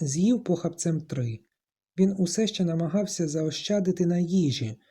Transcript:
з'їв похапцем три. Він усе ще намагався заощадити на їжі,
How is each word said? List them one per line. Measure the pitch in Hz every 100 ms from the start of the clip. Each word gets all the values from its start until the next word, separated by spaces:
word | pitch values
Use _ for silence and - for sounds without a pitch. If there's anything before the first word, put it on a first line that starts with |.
з'їв | 147 143 196 240
похапцем | - 170 165 - 170 160
три. | 156 131 120 110 - _ _ _ _ -
Він | 190 196
усе | 175 - 220
ще | - 175
намагався | 165 165 185 196 - 160
заощадити | 156 156 151 - 208 185 180 175
на | 175
їжі, | 170 185 151 123 113 113 _